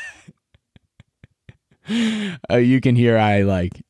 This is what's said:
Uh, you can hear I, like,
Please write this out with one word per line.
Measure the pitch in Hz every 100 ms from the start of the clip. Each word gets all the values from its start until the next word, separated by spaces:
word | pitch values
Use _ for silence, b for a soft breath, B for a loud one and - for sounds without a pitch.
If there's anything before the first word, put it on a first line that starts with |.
| 932 B B - _ _ _ _ _ _ _ _ - _ - - _ _ B 226 226 220 208 165 -
Uh, | 120
you | 123 131
can | 127 120
hear | 120 113
I, | 107 101
like, | 98 95 87 - -